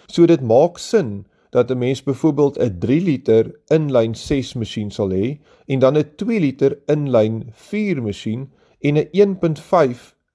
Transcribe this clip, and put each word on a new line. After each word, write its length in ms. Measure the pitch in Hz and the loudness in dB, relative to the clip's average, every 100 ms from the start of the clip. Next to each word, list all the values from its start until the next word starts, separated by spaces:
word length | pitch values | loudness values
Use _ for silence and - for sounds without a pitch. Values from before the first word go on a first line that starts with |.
| _ | _
So 180 | - 170 | 2 4
dit 160 | 160 | 4
maak 380 | 120 117 170 170 | 4 4 4 0
sin 460 | - 220 127 101 98 _ _ | -2 -2 -2 -8 -14 _ _
dat 180 | 123 120 | 0 0
'n 80 | 127 | -2
mens 260 | 123 135 | -2 -2
byvoorbeeld 540 | - 131 160 143 143 - | -4 -2 0 2 0 0
'n 220 | 123 87 | -4 -2
drie 220 | 107 151 | 0 0
liter 500 | 190 131 - 110 110 - _ | 0 -2 2 2 2 -6 _
inline 480 | 160 147 123 113 113 | 0 2 0 0 -4
ses 400 | - 143 120 123 | -4 -4 -4 -8
masjien 360 | 110 110 104 | -8 -6 -8
sal 180 | - 98 | -4 -2
hê 280 | 92 117 147 _ _ - | -2 -4 -6 _ _ -6
en 120 | 135 | 0
dan 180 | 131 151 | 2 2
'n 120 | 147 - | -2 -6
twee 240 | 208 226 | -4 -2
liter 400 | 147 127 135 139 - | -2 0 -2 0 -2
inline 580 | 151 143 117 110 110 113 | -2 2 2 2 -2 -10
vier 500 | - - 208 208 143 | -18 -10 -4 -2 -2
masjien 480 | 110 98 110 113 135 _ _ _ | -4 -6 -6 -8 -10 _ _ _
en 160 | 143 147 | -2 0
'n 100 | 160 | 0
een 260 | 185 202 190 | 2 0 0
punt 220 | 165 151 | -4 -4
vyf 560 | - 180 135 120 - _ _ | 0 2 2 -2 -14 _ _